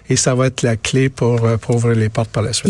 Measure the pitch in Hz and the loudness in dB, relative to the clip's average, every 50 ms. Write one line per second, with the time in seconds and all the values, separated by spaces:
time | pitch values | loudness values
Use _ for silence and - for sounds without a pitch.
0 | - - 131 - - 147 131 123 131 131 131 - - 120 113 107 - - - 131 | -4 -2 -2 0 2 0 2 2 0 0 0 0 -2 -2 -2 -2 -4 -2 0 0
1 | 131 131 131 - 127 120 120 117 113 113 113 110 - - 123 117 117 117 117 113 | 0 0 0 0 0 0 2 2 2 0 0 0 0 -2 -2 0 2 2 2 2
2 | 110 107 107 - 113 - - 117 107 113 107 - - 196 | 0 0 0 -2 -4 -2 -2 -4 -4 -2 -4 -2 0 0